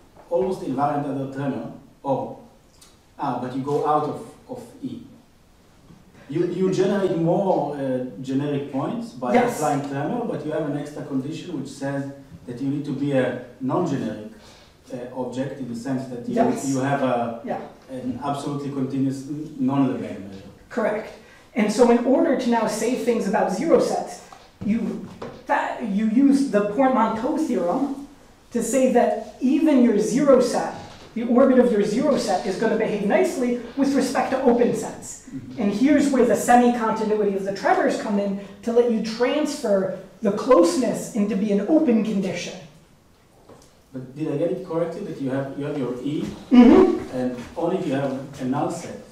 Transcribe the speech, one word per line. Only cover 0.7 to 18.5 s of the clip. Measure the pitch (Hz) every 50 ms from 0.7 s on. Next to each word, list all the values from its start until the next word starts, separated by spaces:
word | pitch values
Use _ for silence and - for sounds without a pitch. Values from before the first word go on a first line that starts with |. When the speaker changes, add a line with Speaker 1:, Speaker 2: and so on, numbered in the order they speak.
| 127 135 147 147 143 143 143
Speaker 1:
under | 139 131 135 131 131 -
tremor. | 135 139 131 120 113 - - - - - - _ _ -
Oh, | 139 127 - - - - - - - _ _ _ _ _ _ - - _ _ _ _ _ -
ah, | 143 135 123 123
but | 127 127 127
you | 135
go | 131 147 147 156 - -
out | 151 147 -
of, | 123 - - - - - - - -
of | 254 - - - - -
E. | 269 - - - - - - - _ _ _ _ _ _ _ _ _ _ _ _ _ - - - _ _ - - - -
You, | 147 165 180
you | 170 180 185 190 160
generate | 156 180 190 208 202 196 190 165 160
more, | 165 165 165 185 196 196 180 165 151 147 147 147
uh, | 139 135 131 127 127 127 - - -
generic | 131 135 131 139 147 147 - - - -
points | 262 269 - - 233 233 - - -
by | 123 123 123 123
Speaker 2:
Yes. | 120 - - -
Speaker 1:
applying | - 151 147 139 139 139 -
tremor, | 139 139 151 175 233 233 214
but | 170 151 139 147
you | 151
have | 160 156 156 143
an | 143
extra | 143 - - - 151 -
condition | - 135 127 - 160 165 - - 180 156 131
which | 117 -
says | - - 139 139 139 139 135 - - - - - - - -
that | 127 123 135
you | 139 135
need | 147 143 139
to | 151
be | 131 139 143 143
a | 135 127 123 - - - - - - -
non-generic, | 127 131 160 180 175 147 135 123 113 107 107 107 110 - - - - - - - - - _ _ _ -
uh, | 131 120 123 - -
object | 131 120 120 120 131 139 - - 139
in | 123 117
the | 113 -
sense | - 135 127 123 - -
that | 123 117 117 123
you, | 120
Speaker 2:
Yes. | 117 123 127 123 - 135 135
Speaker 1:
you | 135 127
have | 131 - - 123
a, | 127 123 120 120 117 117 117 - -
Speaker 2:
Yeah. | - - 113 110 - - - - -
Speaker 1:
an | 131 127 123 127 - -
absolutely | 139 147 139 - - 147